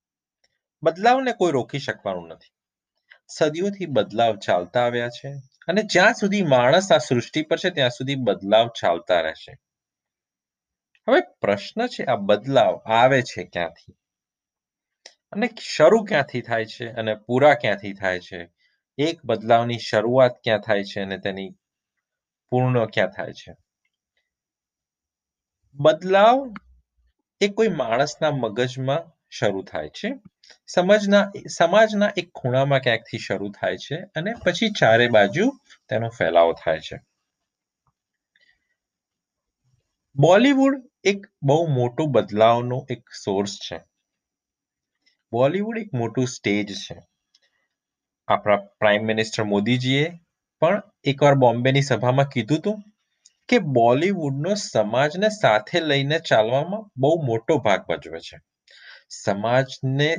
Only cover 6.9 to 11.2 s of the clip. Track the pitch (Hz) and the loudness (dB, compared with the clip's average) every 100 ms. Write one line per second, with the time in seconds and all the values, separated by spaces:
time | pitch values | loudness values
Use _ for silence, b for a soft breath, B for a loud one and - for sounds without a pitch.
6.9 | 156 - 120 - 156 151 165 185 156 123 | 0 2 -2 -2 -6 -2 -2 -2 0 -2
7.9 | - 135 135 120 95 98 110 120 - 98 | -2 -6 -2 -2 -2 2 2 2 -2 -2
8.9 | 87 - 87 80 78 - - _ _ _ | -2 0 0 0 -8 -20 -20 _ _ _
9.9 | _ _ _ _ _ _ _ _ _ _ | _ _ _ _ _ _ _ _ _ _
10.9 | _ - 320 | _ 2 2